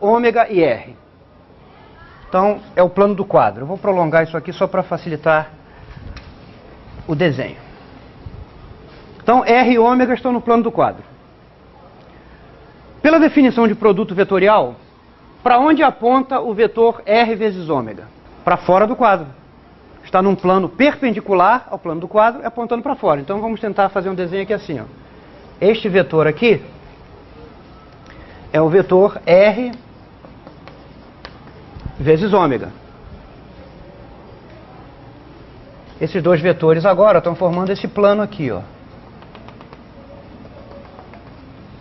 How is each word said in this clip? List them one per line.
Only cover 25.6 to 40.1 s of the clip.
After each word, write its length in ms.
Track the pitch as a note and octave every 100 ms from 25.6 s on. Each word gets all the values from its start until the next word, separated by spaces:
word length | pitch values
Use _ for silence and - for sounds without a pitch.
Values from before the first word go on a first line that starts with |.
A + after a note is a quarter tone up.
Este 280 | F#3 A3+ G#3
vetor 380 | F#3 - D#3+ D3+
aqui 340 | D3+ A#3 G3 - - - - - - - - - - - - - - - - - - -
é 80 | D#3
o 80 | D#3+
vetor 520 | F#3+ C3 F#3 G3+ -
R 460 | - F3+ G#3 G#3 B3 A#3 - - - - - - - - - - - - - - - - - - - - - -
vezes 320 | C#3+ D#3 G3+
ômega. 380 | G3 D#3 A#2 F#2 - - - - - - - - - - - - - - - - - - - - - - - - - - - - - - - - -
Esses 200 | D#3 F#3
dois 200 | D3+ E3
vetores 440 | F3 E3+ D#3+ E3
agora 340 | F#3+ F#3 G#3+ F3
estão 180 | E3+ E3
formando 340 | F3+ F3 F#3
esse 160 | G3 G#3+
plano 360 | G#3 G3+ G#3
aqui, 280 | G#3 - C3+
ó. 100 | F#2 G2 - - - - - - - - - - - - - C#4